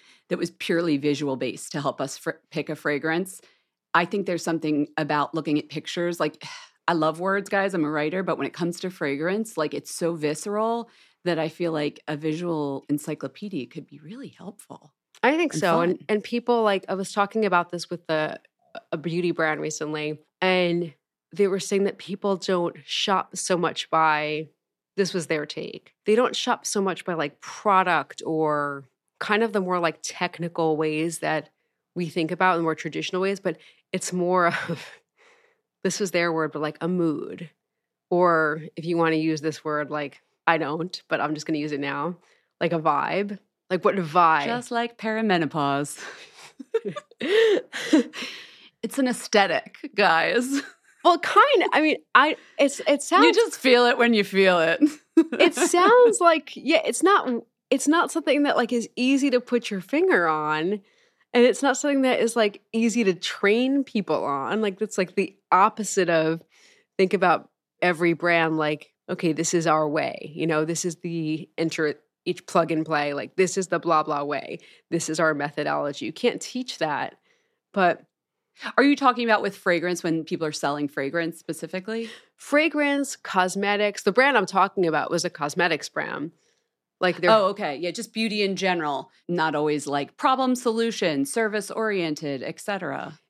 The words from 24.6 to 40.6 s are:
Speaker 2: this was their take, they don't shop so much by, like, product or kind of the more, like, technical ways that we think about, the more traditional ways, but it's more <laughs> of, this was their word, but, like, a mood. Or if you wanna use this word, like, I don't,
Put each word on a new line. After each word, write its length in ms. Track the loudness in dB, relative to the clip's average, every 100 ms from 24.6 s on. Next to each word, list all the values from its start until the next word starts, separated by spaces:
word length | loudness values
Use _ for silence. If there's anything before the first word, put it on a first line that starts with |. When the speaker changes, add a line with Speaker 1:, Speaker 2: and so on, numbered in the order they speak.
| _ _ _ -4
Speaker 2:
this 160 | -2
was 140 | -2 -2
their 180 | -4 -4
take, 480 | -10 -12 -14 -20 _ 0
they 80 | 2
don't 200 | 2 0
shop 300 | -2 -2 -2
so 160 | -2
much 240 | -2 -2 -4
by, 80 |
like, 260 | -4 -4 -6
product 840 | -16 -4 4 4 4 2 0 -8 -4
or 600 | 0 2 0 -2 -6 -14 _ _ -10
kind 240 | -2 0
of 100 | 2
the 80 | 0
more, 180 | 0 0
like, 200 | -2 -4
technical 760 | -10 -4 -6 -4 -6 -2 0 0
ways 440 | 0 -2 -4 -4
that 300 | -4 -4 -6 _ _ _ _
we 140 | -6 -4
think 240 | -2 -2
about, 240 | 0 2 2
the 80 |
more 100 | 0
traditional 480 | -2 -6 -8 -4 -2
ways, 180 | -2 -2
but 180 | -6 -6 -12 _ _
it's 200 | -8 -4
more 360 | -2 2 4 2
<laughs> 220 | 0 -4
of, 180 | -8 -12 -20 _ _ _ _ _ _ _ _
this 160 | -6 -2
was 120 | -2
their 200 | 0 0
word, 200 | 0 -2
but, 80 | -4
like, 160 | -6 -4
a 60 | -2
mood. 600 | 0 0 -2 -6 -12 -16 _ _ _ _ _ -2
Or 520 | 2 4 4 2 -2 -8 -10
if 80 | -4
you 100 | 0
wanna 180 | 2 2
use 240 | 0 -2
this 220 | -4 -6 -4
word, 260 | -4 -4
like, 300 | -6 -8 -12 _ _ 0
I 100 |
don't, 420 | 2